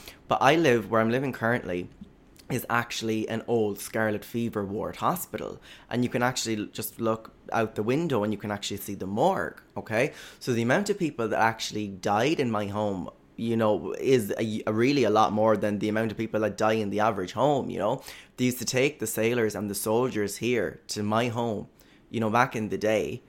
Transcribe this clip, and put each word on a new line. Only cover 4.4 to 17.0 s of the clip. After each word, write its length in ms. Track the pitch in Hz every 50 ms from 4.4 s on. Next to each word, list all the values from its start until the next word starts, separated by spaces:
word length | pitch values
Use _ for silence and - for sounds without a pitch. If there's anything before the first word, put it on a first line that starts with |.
| 117 113 - 107 101
ward 320 | 95 98 107 87 85 87
hospital. 640 | - 107 120 165 180 - - - - - 50 50 - - - - - - -
And 120 | - 120 123
you 60 | 117
can 140 | - 127 123
actually 340 | 123 127 - - 113 113
l-, 120 | 104 104 - -
just 260 | - 110 - - -
look 340 | 117 113 110 110 - - - - - - -
out 220 | 117 113 107 -
the 80 | - 107
window 420 | 110 127 147 170 165 139 107 104
and 80 | 107 107
you 60 | 101
can 120 | - 104
actually 280 | 104 101 - - 107 95
see 160 | - - 101
the 120 | 92 98
morgue, 540 | 92 98 110 139 180 190 165 87 - - - - _ -
okay? 360 | 101 95 - 110 110 131 151 147 - - - - -
So 160 | - - 123
the 80 | 113 117
amount 260 | 120 131 180 202 202
of 100 | 202 -
people 300 | 175 151 - - 117 107
that 120 | 101 -
actually 480 | 107 113 110 - - - - 107 107 101
died 520 | 98 92 - 110 101 107 120 139 170 -
in 100 | 139 123
my 160 | 110 104 104
home, 440 | 98 98 107 107 104 98 92 78 - - - - - _
you 200 | - 113 113 117
know, 360 | 113 113 107 107 95 - - - -
is 340 | - 117 135 127 110 101 - -
a, 240 | 113 110 107 110 -
a 60 | - 107
really 320 | 110 120 131 143 143 120
a 60 | 104
lot 220 | 107 107 107 - 101
more 240 | 107 107 110 110
than 220 | 104 107 104 104 101
the 100 | 104 107
amount 220 | 104 110 113 113
of 60 | 104 113
people 220 | 113 107 - 107
that 160 | 110 104 101
die 160 | - 113 110 110
in 180 | 113 107 101
the 100 | 98 101